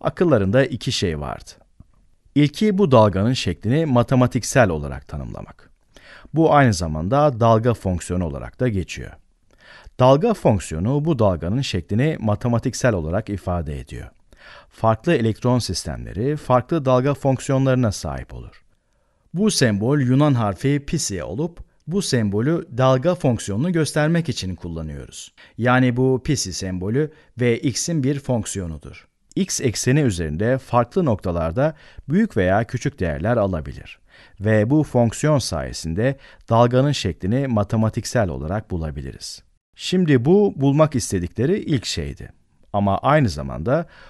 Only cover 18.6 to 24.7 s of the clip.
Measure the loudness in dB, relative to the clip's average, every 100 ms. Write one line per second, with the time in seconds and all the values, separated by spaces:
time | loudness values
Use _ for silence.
18.6 | _ _ _ _ _ _ _ -2 0 2
19.6 | 2 2 0 2 2 4 4 2 0 -2
20.6 | -2 -2 -2 -4 -4 -6 -6 -6 -6 -8
21.6 | -20 _ -8 -6 0 0 0 0 0 -2
22.6 | -4 0 4 4 2 0 0 -2 -4 -4
23.6 | -2 0 0 0 0 0 -2 -6 -8 -8
24.6 | -10